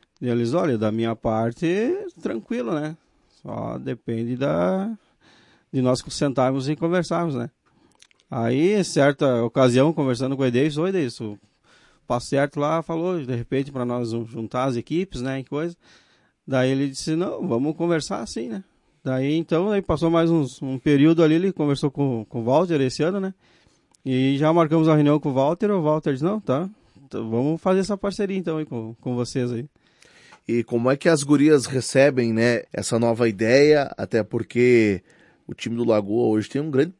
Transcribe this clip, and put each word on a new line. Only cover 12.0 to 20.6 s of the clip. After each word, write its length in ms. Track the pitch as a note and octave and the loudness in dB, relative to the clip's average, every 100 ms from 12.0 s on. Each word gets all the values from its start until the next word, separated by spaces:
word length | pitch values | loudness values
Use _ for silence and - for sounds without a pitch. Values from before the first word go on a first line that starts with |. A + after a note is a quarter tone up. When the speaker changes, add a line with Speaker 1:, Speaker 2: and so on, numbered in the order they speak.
| - | -4
Speaker 1:
Passo 200 | A#2+ - | -4 0
Certo 340 | C#3 C#3+ D3 | -2 0 -2
lá 220 | D3 E3 | -2 -2
falou, 360 | D#3+ E3 F3+ F3 | -4 -4 -4 -4
de 100 | B2 | -6
repente, 380 | A#2 A#2 C3+ C#3 | -6 -4 -4 -4
pra 140 | C3+ B2 | -6 -4
nós 240 | B2 A#2 | -4 -4
juntar 540 | A#2 A2 A#2 A2 B2+ | -6 -8 -10 -6 -4
as 120 | C3+ A#2+ | -2 -4
equipes, 460 | - E3 F#3+ B2 | -4 -6 -4 -6
né, 180 | C3 C3+ | -6 -8
e 40 | |
coisa." 300 | B2 C#3+ E3+ E3+ _ _ _ _ _ _ - | -8 -6 -6 -10 _ _ _ _ _ _ -4
Daí 240 | B2+ C3 | 0 2
ele 200 | C3+ C#3 | 0 -2
disse, 260 | C3+ D#3+ D#3+ | -4 -4 -2
"Não, 320 | F#3+ - F3+ | -2 -4 -2
vamos 260 | A#2+ D3 | -2 -2
conversar 520 | D#3+ E3+ E3 - G#3 A3+ | -2 0 -2 -2 -8 -8
sim, 240 | A3+ B3 | -8 -8
né." 120 | G3 - _ _ _ | -10 -12 _ _ _
Daí, 320 | C3 C3 C#3 | -4 -2 0
então, 360 | D#3+ D#3 D#3+ G3+ | -2 0 -2 0
aí 100 | G3+ | -2
passou 300 | - D3+ E3 | -2 0 2
mais 200 | E3 E3 | 2 4
uns, 300 | E3 C3 | 2 0
um 180 | - | -6